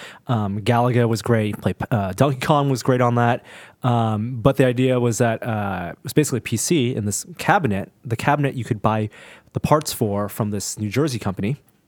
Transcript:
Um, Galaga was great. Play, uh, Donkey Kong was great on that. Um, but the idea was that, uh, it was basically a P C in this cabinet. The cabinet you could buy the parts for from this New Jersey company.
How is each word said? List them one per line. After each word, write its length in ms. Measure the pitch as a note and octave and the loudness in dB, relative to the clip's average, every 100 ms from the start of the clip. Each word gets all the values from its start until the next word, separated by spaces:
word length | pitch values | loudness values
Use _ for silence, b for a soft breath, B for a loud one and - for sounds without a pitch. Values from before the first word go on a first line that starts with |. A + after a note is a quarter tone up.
| B B - | B B -4
Um, 320 | A2+ G#2 G#2 | -2 -2 -2
Galaga 480 | G#2 A#2+ B2 A#2+ A2+ | 0 2 4 2 2
was 120 | A2 | 0
great. 380 | - A2+ G#2+ G#2 | 0 0 0 -2
Play, 140 | G2+ - - | -4 -4 -2
uh, 220 | A2 F#2+ | -2 -2
Donkey 260 | F#2+ C#3 B2+ | 0 0 0
Kong 300 | - D3 C#3+ | 2 2 2
was 120 | B2+ | 0
great 200 | - B2 | 0 2
on 140 | B2 | 2
that. 280 | A#2+ A#2+ B2 B B B B | 4 2 0 B B B B
Um, 540 | B2 A#2+ A2+ G#2+ A#2 B2+ | 0 2 2 0 -4 0
but 180 | C#3 C#3 | 2 4
the 80 | |
idea 340 | B2+ B2 B2+ B2+ | 2 2 2 2
was 160 | A#2+ A2 | 0 2
that, 260 | A#2 A2+ | 0 0
uh, 440 | A#2+ G#2+ G2+ F2+ F2 | -4 -4 -4 -4 -8
it 60 | - | -10
was 100 | - | 0
basically 240 | - C#3+ A#2+ | 0 2 -2
a 40 | |
P 160 | - A2 | -2 -4
C 380 | - E3+ A#2+ | 2 2 2
in 100 | A#2+ | 0
this 200 | G#2 - - - | -2 -4 -8 -4
cabinet. 540 | - G3 C3 G2 - _ | 2 2 2 -2 -6 _
The 100 | B2+ | -6
cabinet 400 | A2+ - D3 C#3 | -2 0 2 0
you 80 | B2+ | -2
could 180 | A2 G#2+ | -4 -2
buy 280 | A2 A2 G#2+ B B B B | 0 0 -4 B B B B
the 60 | - | -4
parts 340 | - D3+ - | 2 2 2
for 340 | - A2 G2+ G#2 | -2 -2 -2 -4
from 200 | - G#2 | -4 -4
this 280 | G#2 - - | -4 -6 -6
New 100 | G#2+ | -4
Jersey 300 | A2+ D#3 A#2 | 0 0 -2
company. 380 | G#2 F#2 G2 C#3+ _ _ | -4 -4 -4 -4 _ _